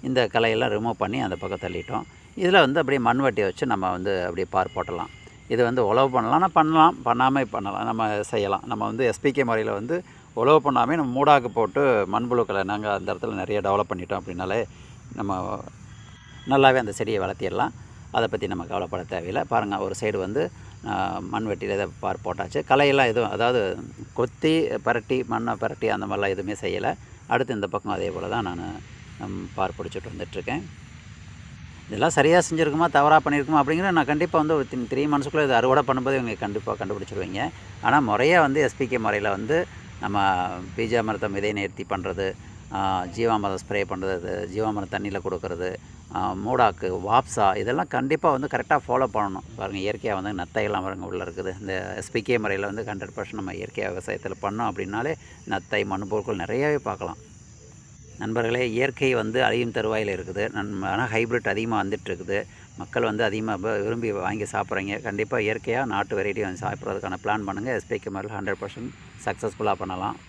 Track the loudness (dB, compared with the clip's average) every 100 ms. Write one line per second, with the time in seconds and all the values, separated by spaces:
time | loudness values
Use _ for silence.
0 | 0 2 2 4 4 4 2 0 -2 -2
1 | -2 0 -2 -4 -4 -4 -4 -6 -6 -6
2 | -8 -18 -16 -2 6 8 8 4 2 2
3 | 4 4 2 2 0 0 -2 0 0 -2
4 | -2 0 -2 -4 -2 0 0 -2 -4 -4
5 | -6 -12 -20 -20 -4 2 2 4 4 4
6 | 4 4 2 2 4 4 4 8 6 6
7 | 0 4 4 4 0 -2 -4 -4 -2 0
8 | 0 0 -2 0 0 0 -2 -4 -4 0
9 | 0 2 0 2 2 2 0 -4 -2 -4
10 | -6 -20 -12 0 6 6 6 2 2 2
11 | 0 2 8 8 6 0 2 4 4 4
12 | 2 0 0 2 2 0 0 -2 0 -2
13 | -2 -4 -4 -4 -2 -2 2 2 2 -2
14 | -4 -6 -6 -6 -2 -2 -2 -8 -20 -20
15 | -16 -8 -4 -4 -4 -8 -10 -16 -20 -20
16 | -20 -20 -20 -16 2 8 8 8 2 -4
17 | -2 0 0 -2 -4 -2 -2 -4 -18 -18
18 | -4 0 2 0 -2 -4 -4 -4 -4 -6
19 | -4 -6 -4 -4 0 0 2 -2 -2 -2
20 | -2 0 -2 -2 -2 -6 -18 -14 -6 -2
21 | -2 -4 -6 -4 -2 -4 -2 -2 -2 -4
22 | -4 -4 -6 -6 -4 -4 2 4 6 6
23 | 4 2 0 2 2 4 2 -2 -8 -14
24 | -12 -2 -2 0 2 2 2 0 0 0
25 | 0 -2 0 -2 -2 -2 -2 -2 -2 0
26 | -2 0 0 0 -4 -4 -4 -2 -2 -4
27 | -8 -20 -2 0 0 -2 -2 -4 -4 -4
28 | -4 -4 -4 -2 -2 -4 -8 -10 -14 -18
29 | -18 -12 -8 -8 -8 -4 -4 -4 -8 -8
30 | -10 -10 -10 -8 -6 -6 -8 -16 -18 -18
31 | -18 -18 -18 -18 -18 -16 -16 -18 -10 2
32 | 2 6 6 6 6 2 2 4 4 6
33 | 8 8 6 0 4 4 4 2 2 2
34 | 2 2 2 2 4 2 0 -4 -2 0
35 | 2 0 0 0 4 4 6 6 4 0
36 | 2 0 0 -4 -4 -4 -4 -4 -2 -4
37 | -6 -6 -6 -4 -6 -6 -18 -4 4 4
38 | 4 4 6 6 6 4 2 2 -2 0
39 | 2 2 0 -2 0 0 0 -8 -16 -10
40 | -4 2 4 2 0 -4 -10 -4 0 2
41 | 0 -2 -2 0 0 0 -4 -6 -4 -4
42 | -2 -2 -2 -4 -14 -16 -8 -2 0 0
43 | -4 -2 0 2 0 -4 -4 -2 -2 -2
44 | -4 -4 -4 -6 -4 -2 -2 -2 -4 -4
45 | -4 -4 -4 -4 -6 -4 -4 -6 -14 -20
46 | -10 -4 -4 -4 -2 4 2 2 -4 -4
47 | 2 2 2 2 2 2 0 -2 -2 -2
48 | 0 2 2 2 0 -4 2 0 2 0
49 | 2 0 -2 -4 -10 -8 -6 -4 -4 -2
50 | -2 -2 -4 -6 -4 -2 0 -2 -4 -6
51 | -6 -6 -6 -6 -6 -6 -6 -6 -4 -8
52 | -4 -6 0 0 2 -2 -2 -4 -6 -8
53 | -8 -10 -8 -8 -8 -8 -8 -4 -4 -4
54 | -6 -6 -6 -6 -6 -2 -4 -4 -6 -4
55 | -4 -6 -10 -20 -6 -6 -2 -2 0 -2
56 | -2 -4 -2 -4 -2 0 2 0 -2 -6
57 | -6 -8 -16 -20 -20 -20 -20 -20 -20 -20
58 | -20 -10 -4 0 0 2 0 0 0 2
59 | 2 2 0 2 2 2 0 0 0 0
60 | 0 -4 -4 -4 -2 -2 -6 -4 -2 -2
61 | 0 0 2 0 0 -2 0 0 0 -4
62 | -6 -8 -4 -4 -4 -14 -20 -16 -6 0
63 | 0 2 0 0 -4 -2 -2 -2 -2 -2
64 | -2 -2 -2 -2 -2 -2 -2 -2 -2 -4
65 | -4 -2 0 0 0 -2 -2 -2 0 0
66 | 0 0 -2 -2 -4 -4 -6 -4 -6 -4
67 | -4 -6 -2 -2 -2 -6 -4 -4 -4 -6
68 | -6 -8 -8 -6 -4 -4 -6 -10 -12 -12
69 | -20 -8 -6 -4 -6 -2 -2 -2 -4 -4
70 | -4 -6